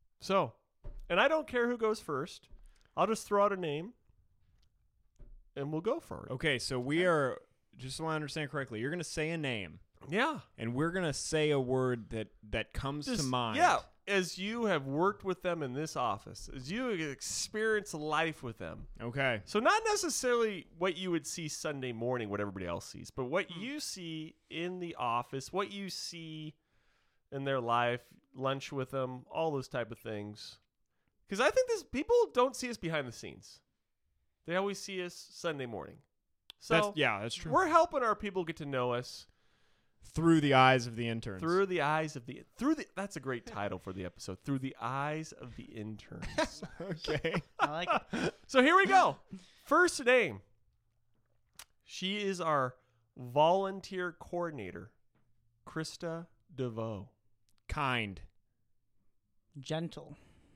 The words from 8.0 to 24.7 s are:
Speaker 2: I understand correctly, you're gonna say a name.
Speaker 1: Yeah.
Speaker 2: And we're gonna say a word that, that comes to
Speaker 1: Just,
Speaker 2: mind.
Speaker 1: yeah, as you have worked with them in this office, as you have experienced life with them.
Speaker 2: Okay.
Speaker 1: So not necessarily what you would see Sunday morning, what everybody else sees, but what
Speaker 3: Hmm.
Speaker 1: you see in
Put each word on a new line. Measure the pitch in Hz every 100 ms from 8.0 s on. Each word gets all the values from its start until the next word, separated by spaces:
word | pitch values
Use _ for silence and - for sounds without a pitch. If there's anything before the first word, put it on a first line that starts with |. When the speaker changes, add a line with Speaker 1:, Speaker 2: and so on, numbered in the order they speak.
| 160
Speaker 2:
I | 156
understand | 147 160 143
correctly, | 151 127 110
you're | 131
gonna | 175
say | 156 - 156
a | 165
name. | 143 113 87 78 _ - -
Speaker 1:
Yeah. | 190 294 240 - -
Speaker 2:
And | 117
we're | 123 165
gonna | 185 165
say | 135 - 156 151
a | 143
word | 123 131 127 120 104
that, | 113 107 _ 107
that | 113 107
comes | - 139 147 254
to | 220
Speaker 1:
Just, | 135
Speaker 2:
mind. | 127 117 269
Speaker 1:
yeah, | 349 143 - _ -
as | 196 175 185
you | 202 233 214
have | 160 135
worked | 143 190 202
with | 196 175
them | 180 165
in | 135
this | 131 156 143
office, | 120 101 - - -
as | 135 127
you | 220 254
have | 180
experienced | 151 131 - - - 214 220 214 196
life | 156 151 151 165 151
with | 123 -
them. | 85 82 - -
Speaker 2:
Okay. | 117 135 131 107 -
Speaker 1:
So | 208
not | 277 415 440
necessarily | 415 339 - 247 240 220 190 - 165
what | 190 175
you | 185
would | 165 135
see | - 151
Sunday | - 160 139 127
morning, | 113 120 123 107
what | 101
everybody | 101 95 87
else | 85 -
sees, | - -
but | - 127
what | 175 175
Speaker 3:
Hmm. | 170
Speaker 1:
you | 233 294
see | - 190 170 160 156 - -
in | 160 175